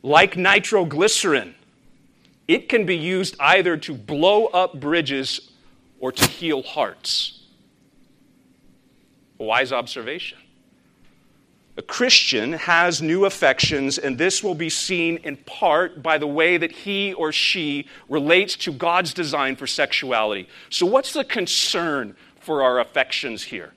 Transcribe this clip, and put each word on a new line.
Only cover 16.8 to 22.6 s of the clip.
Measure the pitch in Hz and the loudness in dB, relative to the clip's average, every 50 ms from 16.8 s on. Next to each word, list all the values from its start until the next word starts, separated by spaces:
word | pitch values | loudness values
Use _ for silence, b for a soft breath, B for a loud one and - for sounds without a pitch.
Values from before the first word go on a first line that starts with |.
| - 202 202 196 202 196 185 | -8 -4 -4 -2 -2 -4 -2
or | - 165 156 | -2 -4 -2
she | 147 - - - - 190 160 147 143 143 - B B B B | -2 -2 0 0 -2 -2 -2 -4 -4 -6 -8 B B B B
relates | B 139 156 139 151 170 185 202 196 - | B -4 -2 4 4 4 4 4 0 -6
to | - - 180 | -6 -6 -8
God's | 147 123 175 170 175 180 185 151 - | -6 -2 -2 0 0 0 0 -2 -6
design | 180 170 147 131 147 135 131 131 | -6 -4 -2 -2 0 0 -2 -2
for | - 139 | -6 -6
sexuality. | 123 - - 143 139 - - - 131 123 110 110 107 104 98 90 B B B B B | -6 -2 -2 0 0 0 -4 -2 0 0 0 2 0 -2 -4 -6 B B B B B
So | - - 180 | -2 0 2
what's | 180 226 262 277 - - | 4 4 2 0 0 -4
the | 311 269 | -4 -4
concern | - - 240 180 - - - - - - 185 170 165 147 139 120 101 98 b b b b _ | -2 -4 -4 -4 -2 -2 -2 -2 0 -2 -2 -2 -2 -4 -4 -6 -8 -12 b b b b _
for | - - 156 143 | -6 -4 0 2